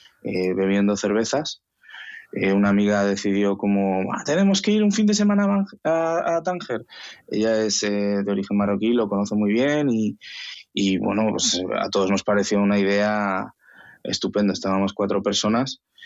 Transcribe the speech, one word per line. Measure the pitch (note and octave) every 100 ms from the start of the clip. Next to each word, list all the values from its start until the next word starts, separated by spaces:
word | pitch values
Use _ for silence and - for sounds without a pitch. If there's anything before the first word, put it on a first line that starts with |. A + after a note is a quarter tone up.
| - _
eh, | - F#2 F#2
bebiendo | F#2 F#2+ G2 G2+ G2+
cervezas. | G#2 G#2 A2+ C3+ D#3 - _ _ - - - - -
Eh, | - F#2+
una | G2 G2+
amiga | G2+ G2+ G#2
decidió | G2+ G2 G#2 G2 G2+ G2
como, | G#2 G2+ G2 F#2+ F#2+
"Ah, | - -
tenemos | D#3+ G3 G3
que | -
ir | G#3
un | G#3
fin | G3+ G#3
de |
semana | G#3 G#3 G3+
a | G3+
Ban-, | G3+ G3 -
a, | - E3 E3 E3 - E3
a |
Tánger". | E3 F3+ - A2+ - - - - -
Ella | G#2+ A2 A2
es, | A2 G2+
eh, | G#2+ G2+ G2+ G2+
de | G2
origen | G2 G2 G2+
marroquí, | G2+ G2+ G#2+
lo | A#2+ G#2+
conoce | G2+ G2+ G#2+
muy | G#2
bien | A2 C3+ D3 C#3+
y, | A2+ G#2+ - - - - - -
y, | - G2 F#2+
bueno, | - G2+ A2
pues, | F#2+ - F#2 F#2 -
a | F#2+
todos | G2+ F#2+
nos | G2
pareció | - G2+ G2 G#2
una | G2+ G2+
idea | G2 G2+ G#2 G#2+ G2+ F#2+ G#2+ - _ - - -
estupenda. | - - G2 G#2 G#2
Estábamos | F2+ G2 F#2+ G2
cuatro | - G2+ G#2
personas. | G2 G#2 G#2 A2+ C3 - _ _